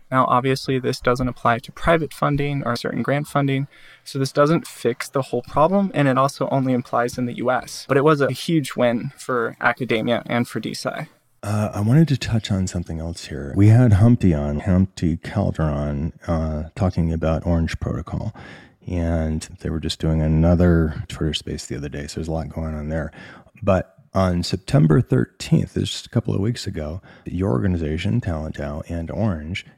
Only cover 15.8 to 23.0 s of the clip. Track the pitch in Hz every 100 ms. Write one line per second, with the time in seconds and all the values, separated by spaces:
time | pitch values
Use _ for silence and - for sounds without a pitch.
15.8 | 73 71 78 - - 82 80 78 80 -
16.8 | 92 92 82 82 78 80 90 82 80 -
17.8 | - - - - 110 - - - - _
18.8 | - 90 82 82 80 78 - 85 76 80
19.8 | 76 - 80 80 78 78 82 85 87 82
20.8 | 80 78 - - 80 76 - - - -
21.8 | 143 71 73 - 80 80 78 - 80 76
22.8 | 76 80